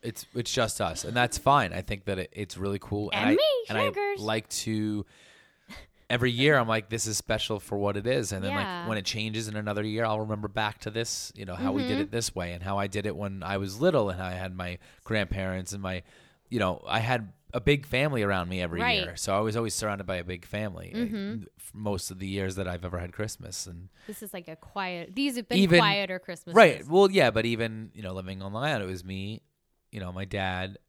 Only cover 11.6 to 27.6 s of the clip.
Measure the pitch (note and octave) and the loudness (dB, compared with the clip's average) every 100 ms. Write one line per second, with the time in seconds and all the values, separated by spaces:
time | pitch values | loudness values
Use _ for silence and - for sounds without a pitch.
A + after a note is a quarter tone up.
11.6 | C4 C#4+ B3+ C4 D4 A#2 A2+ - F2 F2 | -2 0 0 -2 -2 -2 -2 -4 -6 -6
12.6 | F#2 G2 G2+ G2+ G2+ D#2+ G2+ G2 F2 G2 | -4 -2 -2 -2 -4 -4 -6 -6 -4 -2
13.6 | F#2+ G2+ E3+ D#3 G2+ F2+ F#2 F2+ F#2 F#2 | -2 2 4 4 2 -2 -4 -4 -6 -6
14.6 | F2+ F2 - - - A2 G2 G2 F#2+ F#2 | -6 -8 -12 -20 -4 -2 0 -2 -2 -4
15.6 | F#2 G2+ F#2+ F#2 - - - _ _ A#2+ | -6 -6 -6 -6 -8 -20 -20 _ _ 0
16.6 | F#2+ F2 - A2 A2+ B2 G#2 - _ B2 | 0 0 -2 -2 0 0 -2 -14 _ -2
17.6 | A2+ D3 - B2 D3 C3 G2+ F#2+ F2 F#2 | 4 2 2 0 2 2 2 2 0 -2
18.6 | F2 E2+ A#3+ A3 B2 F2+ - G2 G#2+ A2 | -2 0 0 0 -2 -6 0 2 2 0
19.6 | A2+ - A2 G2+ F#2 F#2 F2 F2+ - G#2 | -2 -2 -2 -4 -2 -4 -4 -8 -6 -4
20.6 | G#2+ E2+ E2+ G#3+ A#3 G#3+ G3 A#2+ G2 _ | -4 -6 -10 -6 -4 -4 -6 -8 -10 _
21.6 | - - G#2+ G2 - F#2 F#2+ G2 F#2+ F#2+ | -18 -8 -4 -2 -4 -8 -4 -2 -2 -2
22.6 | F#2 F2+ F2+ F2 F2 - G#2+ - - - | -4 -4 -6 -6 -6 -6 -6 -6 -10 -10
23.6 | - E2+ F#2 _ - G#3 G3+ F#3 E3+ D#3+ | -10 -12 -14 _ -16 -14 -12 -12 -12 -16
24.6 | - - F#3+ F3+ E3+ F#3+ C#4 B3 G#3+ - | -10 -6 -4 -4 -8 0 0 0 2 6
25.6 | G3 A#3 A3 G3+ F#3+ F#3 - F3 - F3 | 8 8 8 4 0 -6 -10 -14 4 10
26.6 | G3 B2+ C3+ E3+ G3 G3 C3 A2 A2+ A#2 | 10 10 4 8 8 8 6 6 2 2